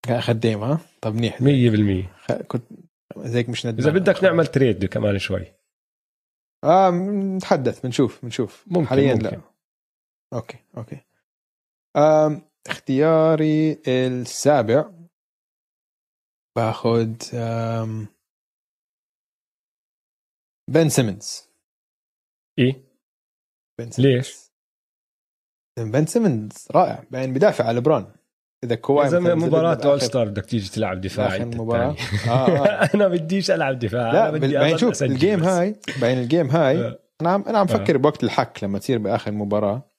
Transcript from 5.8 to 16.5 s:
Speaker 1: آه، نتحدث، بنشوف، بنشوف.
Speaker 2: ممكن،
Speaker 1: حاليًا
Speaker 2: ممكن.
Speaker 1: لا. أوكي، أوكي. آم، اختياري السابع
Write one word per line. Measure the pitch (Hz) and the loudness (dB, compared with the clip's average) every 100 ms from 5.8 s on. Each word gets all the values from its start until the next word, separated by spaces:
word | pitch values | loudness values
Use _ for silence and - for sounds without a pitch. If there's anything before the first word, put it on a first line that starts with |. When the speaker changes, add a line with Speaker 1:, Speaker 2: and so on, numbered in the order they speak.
| _ _ _ _ _ _ _ _ | _ _ _ _ _ _ _ _
Speaker 1:
آه، | 139 180 190 175 190 208 196 190 | 4 6 6 2 -2 -2 -2 -4
نتحدث، | - 175 120 - | 0 0 0 -4
بنشوف، | 131 120 123 - | -6 0 0 -2
بنشوف. | 120 - 113 - - | -12 -6 -6 -8 -4
Speaker 2:
ممكن، | 175 143 | -2 2
Speaker 1:
حاليًا | 131 139 | 2 2
Speaker 2:
ممكن. | 117 104 | 2 -2
Speaker 1:
لا. | - - _ _ _ _ _ _ _ _ | -8 -14 _ _ _ _ _ _ _ _
أوكي، | 123 - 123 _ - | -12 -12 -20 _ -18
أوكي. | 117 139 _ _ _ _ _ _ _ _ _ - | -16 -18 _ _ _ _ _ _ _ _ _ 2
آم، | 151 156 156 151 _ _ - | 4 4 2 -2 _ _ -14
اختياري | - - 135 156 160 160 156 156 156 156 147 - | -12 -4 0 4 4 4 2 2 2 0 -2 -2
السابع | 127 127 127 120 - 139 147 107 127 208 175 - _ _ _ _ _ _ _ _ _ _ _ _ _ _ | 0 0 -4 -8 -2 2 2 4 0 0 -12 -20 _ _ _ _ _ _ _ _ _ _ _ _ _ _